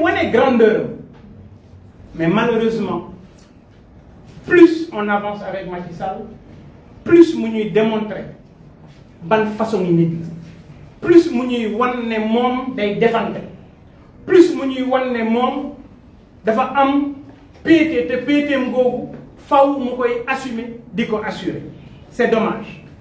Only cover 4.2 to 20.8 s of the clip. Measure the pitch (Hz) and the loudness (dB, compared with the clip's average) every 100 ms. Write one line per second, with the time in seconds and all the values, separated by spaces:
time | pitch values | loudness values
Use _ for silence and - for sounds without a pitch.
4.2 | - - - 359 330 - - 214 208 202 | -20 -14 2 8 8 6 -6 -4 -2 -2
5.2 | 202 202 190 190 185 180 175 - 151 151 | -2 -8 -8 -10 -8 -10 -12 -8 -8 -8
6.2 | - - - - - - - - - 339 | -12 -18 -20 -20 -20 -20 -20 -12 4 6
7.2 | 330 240 226 220 202 202 226 220 208 185 | 6 4 -4 -2 0 2 2 0 -4 -10
8.2 | 139 - - - - - - - - - | -14 -18 -20 -20 -20 -20 -20 -20 -20 -12
9.2 | 170 214 214 - 214 202 180 170 165 - | -2 0 0 -4 -4 -2 2 2 2 -2
10.2 | - - - - - - - - - 339 | -8 -14 -18 -20 -20 -20 -20 -4 6 6
11.2 | 320 247 247 240 214 202 247 247 226 220 | 6 0 -2 -2 -2 -2 -2 -2 -4 -2
12.2 | 220 233 247 254 269 - 208 208 226 226 | 0 0 0 -2 -4 -4 -4 0 0 0
13.2 | 202 - - - - - - - - - | -4 -8 -12 -18 -20 -20 -20 -20 -20 -12
14.2 | - 359 330 262 269 254 254 262 254 233 | 4 6 6 2 -4 -4 -2 0 0 -2
15.2 | 220 233 254 285 285 - - - - - | 0 0 0 -2 -8 -14 -20 -20 -20 -20
16.2 | - - 214 226 262 277 277 285 285 - | -20 -8 -2 -2 0 0 2 2 -2 -6
17.2 | - - - - - 320 311 240 - 254 | -16 -20 -20 -4 2 4 4 -2 -2 -2
18.2 | - 294 294 262 214 254 247 - - - | 0 0 0 -2 -2 0 0 -2 -8 -14
19.2 | - - - 285 277 277 247 247 240 240 | -20 -16 0 2 2 0 -4 -2 -2 -2
20.2 | - 262 262 226 233 233 | -4 -6 -6 -8 -10 -12